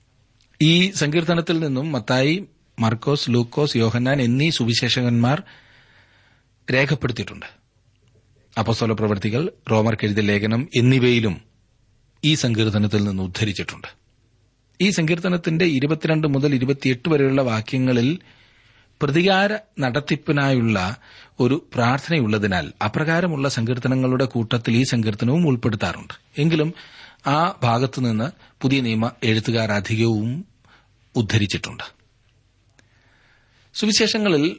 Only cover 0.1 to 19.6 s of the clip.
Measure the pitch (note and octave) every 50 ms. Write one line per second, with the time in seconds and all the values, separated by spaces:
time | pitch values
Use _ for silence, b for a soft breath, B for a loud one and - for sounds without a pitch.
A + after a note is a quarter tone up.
0.1 | _ _ _ _ _ _ _ _ _ _ D3+ D#3 E3 F3 F3+ G3 F#3+ - D#3+ D3
1.1 | D3 E3+ E3 D#3 F3 E3 E3 - F3 E3 E3 D3+ C3+ B2+ C#3+ E3 D3+ B2 G#2 -
2.1 | C3+ B2+ C3+ C#3+ D#3+ F#3+ G3+ - _ _ _ _ _ - A#2 A2+ A2+ A2+ - -
3.1 | C#3+ D3 - - A#2 A#2+ A#2+ A#2 - - D3 D3 - A#2+ A2+ A2+ A2 A#2+ B2 C3
4.1 | C#3 C#3+ B2+ A#2 A#2+ C3 D3 E3 D3+ - A#2+ A2+ A#2 A2+ - A#2+ - C3+ B2 A#2+
5.1 | A#2+ A#2 A#2 B2 C#3+ - - b b b b b b b b b b b b b
6.1 | b b b b b b b b _ _ _ - B2+ C3 C#3 C#3 D#3 C3+ - B2+
7.1 | A#2 - G2+ - - - - - - _ _ _ _ _ _ _ _ _ _ _
8.1 | _ _ _ _ _ _ _ _ _ A#2 G#2+ A2+ A2+ - A#2+ A2+ A2 G#2 G#2+ G#2+
9.1 | G#2 G2 - A2 G2+ B2 D#3+ F#3 - _ _ - A2+ A2 G#2+ A2+ A2 G#2 - G#2+
10.1 | G#2 G#2 G#2+ G2+ G#2 G2+ G2+ G#2+ A2 A#2 C3+ - - B2+ A#2+ B2+ C3 C3 A#2+ B2
11.1 | A#2+ A#2 A2 G#2+ E2+ D2 - _ _ _ _ _ _ _ _ _ _ _ _ _
12.1 | _ _ - D3 D#3 C#3+ - B2 A2+ G#2+ A2+ A2 G2+ G#2+ G#2 G#2 G#2+ G#2 G2+ G#2
13.1 | F#2+ F#2+ F#2+ F#2 F2+ - A2+ G#2 F#2+ - F2+ - - - - - - _ _ _
14.1 | _ _ _ _ _ _ _ _ _ _ _ _ _ - F3+ G#3 F#3+ - E3 D#3
15.1 | F3 E3+ - F#3+ F3+ F3 E3 - D#3+ D#3+ F#3 F3 D3+ C3 C3 C#3+ D#3+ D#3 - D#3+
16.1 | D#3+ D#3 D3+ D#3 C#3 C#3 C3+ D3 C#3+ B2+ B2+ B2+ C#3 C#3 - C3+ B2+ A#2+ - F3
17.1 | D#3+ C#3+ C#3 C3+ C3+ C#3 C3+ B2 A2 A2 G#2+ - - C3 B2+ B2+ B2+ A#2+ A#2 C3
18.1 | E3 F#3 b b b b b b b b b b b b b b b _ - C#3
19.1 | C#3 E3+ F3+ F#3+ F#3+ F#3+ G3 G3+ G#3+ G#3+